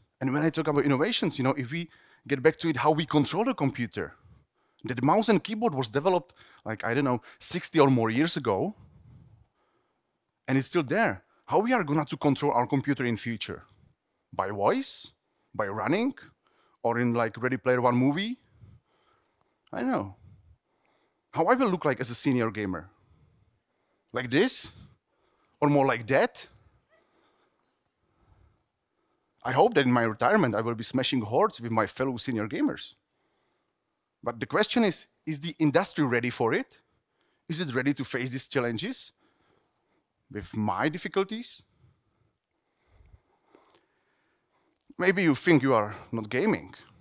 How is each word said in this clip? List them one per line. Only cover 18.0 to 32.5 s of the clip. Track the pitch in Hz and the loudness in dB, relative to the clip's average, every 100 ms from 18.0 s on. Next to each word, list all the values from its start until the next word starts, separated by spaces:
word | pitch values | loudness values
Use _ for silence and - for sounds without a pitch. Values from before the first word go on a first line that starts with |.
| 131 147 214 247 _ _ - - _ _ _ _ _ _ _ _ _ | 2 0 -4 -8 _ _ -20 -20 _ _ _ _ _ _ _ _ _
I | - | -8
don't | 247 | -4
know. | 208 101 - - - _ _ _ _ _ _ _ _ _ | -4 -6 -12 -20 -20 _ _ _ _ _ _ _ _ _
How | 143 170 | -2 2
I | |
will | 254 247 | 2 2
look | 180 | 2
like | 151 120 | 0 -2
as | 123 | -2
a | |
senior | 120 147 127 113 | 0 2 2 0
gamer? | 107 101 85 87 _ _ _ _ _ _ _ _ _ _ _ _ | -2 -6 -6 -12 _ _ _ _ _ _ _ _ _ _ _ _
Like | 120 127 | -8 0
this? | 135 247 - - - - _ _ _ _ _ _ _ | 4 4 2 -4 -12 -20 _ _ _ _ _ _ _
Or | 147 | 2
more | 143 135 | 4 4
like | 117 110 | 0 2
that? | 135 233 - - - _ _ _ _ _ _ _ _ _ _ _ _ _ _ _ _ _ _ _ _ _ _ _ _ _ _ _ _ | 2 2 -2 -20 -20 _ _ _ _ _ _ _ _ _ _ _ _ _ _ _ _ _ _ _ _ _ _ _ _ _ _ _ _
I | 123 | -2
hope | 131 214 | 4 4
that | 190 127 | 4 4
in | |
my | 123 | 4
retirement | 113 104 120 214 135 | 2 2 2 4 2
I | 104 | 0
will | 113 | -2
be | 113 | -4
smashing | 117 131 127 131 | -4 -2 0 -2
hordes | 104 127 214 - | 0 0 0 -2
with | 117 | -4
my | 110 101 | -2 -2
fellow | - 135 120 | -2 -4 -2
senior | - 113 | -4 -4
gamers. | 107 | -4